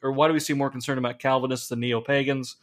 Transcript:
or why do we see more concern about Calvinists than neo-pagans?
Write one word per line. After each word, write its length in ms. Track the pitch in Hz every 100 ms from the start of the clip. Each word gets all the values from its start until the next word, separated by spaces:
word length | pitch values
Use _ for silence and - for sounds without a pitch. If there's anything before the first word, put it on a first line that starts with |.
or 120 | 135
why 140 | 135 151
do 40 |
we 60 | 160
see 140 | 143
more 160 | 139 139
concern 280 | 131 123 135
about 220 | 123 120
Calvinists 480 | 135 131 127 127 -
than 140 | 120
neo-pagans? 760 | 120 117 117 139 135 135 123 -